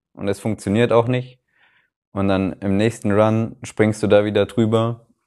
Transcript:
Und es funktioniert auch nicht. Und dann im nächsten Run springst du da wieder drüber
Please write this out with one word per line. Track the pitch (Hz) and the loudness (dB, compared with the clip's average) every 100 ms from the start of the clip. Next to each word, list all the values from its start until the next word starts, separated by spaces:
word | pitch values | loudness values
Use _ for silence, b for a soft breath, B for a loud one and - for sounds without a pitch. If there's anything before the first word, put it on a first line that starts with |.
| _ | _
Und | - 101 | -10 -6
es | 101 | -4
funktioniert | 113 104 - 104 120 | -4 -6 -2 0 2
auch | 113 117 | 2 0
nicht. | 127 127 - _ _ _ _ _ _ _ | -2 -6 -16 _ _ _ _ _ _ _
Und | 98 98 | -4 0
dann | 95 95 | 0 -2
im | - 98 98 | -4 -4 0
nächsten | 110 113 107 | 0 -2 -2
Run | 101 107 110 113 - | 2 2 2 -4 -8
springst | - - 107 110 | -8 0 0 0
du | 104 | 2
da | 104 | 4
wieder | 104 104 101 | 4 0 0
drüber | - 113 113 113 117 _ _ | 0 0 2 0 -4 _ _